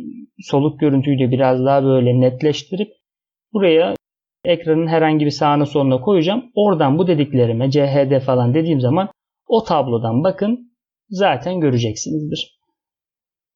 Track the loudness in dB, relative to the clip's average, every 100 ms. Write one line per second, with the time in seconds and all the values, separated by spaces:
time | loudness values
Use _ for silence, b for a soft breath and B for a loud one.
0 | -10 -16 -20 -20 -4 0 0 0 0 2
1 | 0 0 0 2 2 2 2 2 2 2
2 | 2 2 2 0 -2 -2 -6 -6 -6 _
3 | _ _ _ _ _ 0 2 4 2 -4
4 | _ _ _ _ -2 -2 0 0 0 0
5 | 2 2 0 0 0 2 0 0 0 0
6 | 0 0 0 -2 -4 -2 0 2 2 0
7 | 0 0 0 0 0 0 0 0 0 2
8 | 2 0 0 0 2 0 0 0 0 0
9 | -2 -8 _ _ -2 -2 0 -2 0 -2
10 | -2 -2 -2 -2 -4 -4 -8 _ _ _
11 | -12 -2 0 0 -4 -2 0 0 -2 -6
12 | -8 -8 -6 -8 -10 _ _ _ _ _
13 | _ _ _ _ _